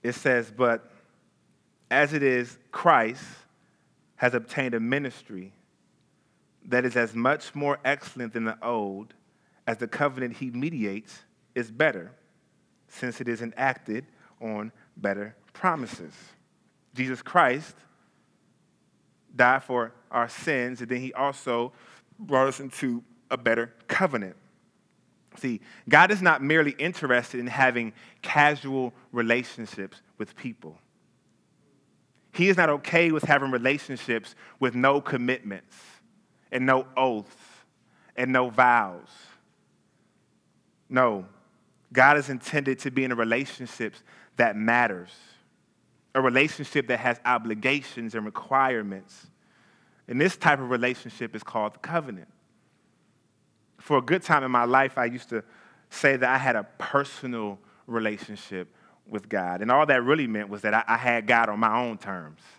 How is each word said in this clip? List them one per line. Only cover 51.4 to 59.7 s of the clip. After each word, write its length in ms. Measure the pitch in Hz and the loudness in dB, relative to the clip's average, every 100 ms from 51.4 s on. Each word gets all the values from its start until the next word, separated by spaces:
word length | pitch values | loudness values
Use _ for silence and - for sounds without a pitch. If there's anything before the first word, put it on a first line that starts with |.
called 320 | - 113 107 | -8 -4 -4
the 60 | - | -6
covenant. 480 | - 165 143 95 - _ _ _ _ _ _ _ _ _ _ _ _ _ _ _ | -6 -6 -6 -14 -18 _ _ _ _ _ _ _ _ _ _ _ _ _ _ _
For 220 | - 143 | 0 0
a 20 | |
good 220 | 123 180 | 2 -2
time 200 | - 151 | 2 2
in 60 | 131 | 4
my 140 | 123 | 0
life, 340 | 120 131 135 - | 4 4 4 0
I 80 | 120 | -4
used 240 | 123 - | -4 -8
to 140 | 113 - - - _ _ | -8 -8 -20 -20 _ _
say 260 | - 143 135 | 0 2 4
that 100 | 123 | 2
I 120 | 131 | 2
had 160 | 135 113 | 2 0
a 80 | 101 _ | -2 _
personal 800 | - 143 139 - 131 120 107 98 _ _ - | -2 -2 -2 -8 -10 -6 -6 -8 _ _ -8
relationship 880 | 117 110 104 - 104 - 95 90 _ _ _ _ | -4 -2 -6 -12 -16 -12 -12 -12 _ _ _ _
with 220 | 107 95 | -10 -6
God. 320 | 104 90 90 | -4 -4 -4
And 80 | |
all 160 | 107 | 2